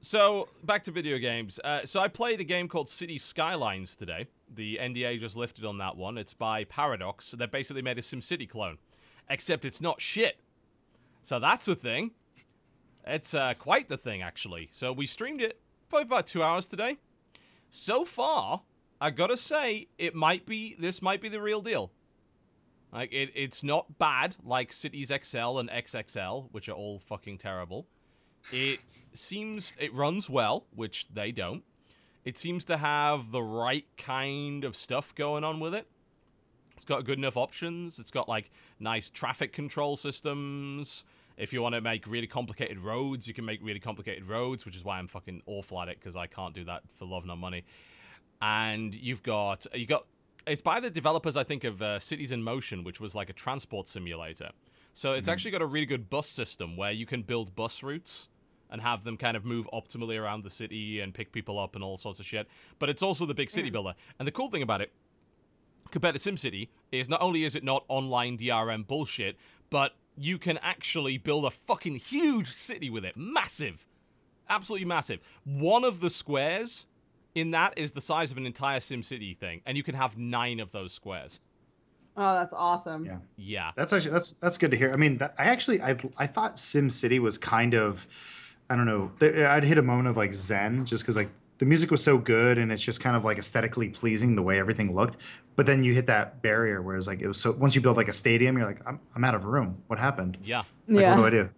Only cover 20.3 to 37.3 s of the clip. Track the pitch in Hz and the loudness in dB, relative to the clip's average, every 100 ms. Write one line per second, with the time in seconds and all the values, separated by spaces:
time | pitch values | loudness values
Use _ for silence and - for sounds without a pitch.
20.3 | 185 - 220 220 - 170 185 190 196 220 | 2 -2 -8 -8 -6 -6 -2 0 0 -2
21.3 | 214 208 214 202 190 92 _ _ _ _ | -6 -2 -2 -2 -2 -4 _ _ _ _
22.3 | _ _ _ _ _ _ 110 127 135 139 | _ _ _ _ _ _ -10 -6 -4 -4
23.3 | - 139 - 143 151 - 151 156 131 156 | -4 -6 -4 -2 -2 -2 0 2 2 0
24.3 | 185 120 127 123 - 151 143 131 139 - | -2 -2 -2 -2 -6 -10 -8 -4 -4 -4
25.3 | 127 120 131 120 120 - 120 107 110 92 | -4 -2 -2 -4 -6 -8 -10 -10 -8 -6
26.3 | 120 131 107 107 95 104 101 - 101 - | -6 -8 -14 -10 -10 -8 -10 -10 -12 -10
27.3 | 98 104 92 87 95 175 _ _ _ _ | -10 -8 -8 -8 -10 -14 _ _ _ _
28.3 | _ - 127 135 139 - - - - - | _ -10 -4 -2 -4 -8 -20 -20 -12 -10
29.3 | 196 214 214 - - 110 123 143 185 196 | -8 -8 -8 -10 -8 -8 -2 0 0 -2
30.3 | 131 107 123 _ 107 110 - - 107 104 | 0 2 0 _ -10 -8 -8 -10 -8 -6
31.3 | 113 90 135 - _ _ _ _ _ - | -4 -6 -6 -12 _ _ _ _ _ -12
32.3 | 123 170 175 - 160 147 147 147 147 117 | -8 -6 -6 -2 0 2 2 2 0 -2
33.3 | 123 113 113 120 143 - - - 131 139 | -4 -4 -2 0 -2 -4 -18 -8 -4 -4
34.3 | 139 143 143 139 107 - 127 147 - 147 | -6 -6 -6 -8 -8 -4 -4 -6 -6 -4
35.3 | 147 156 160 160 196 - _ _ _ _ | -2 -4 -4 -6 -6 -10 _ _ _ _
36.3 | _ _ _ _ - - 139 127 135 135 | _ _ _ _ -20 -4 -4 -2 -2 -2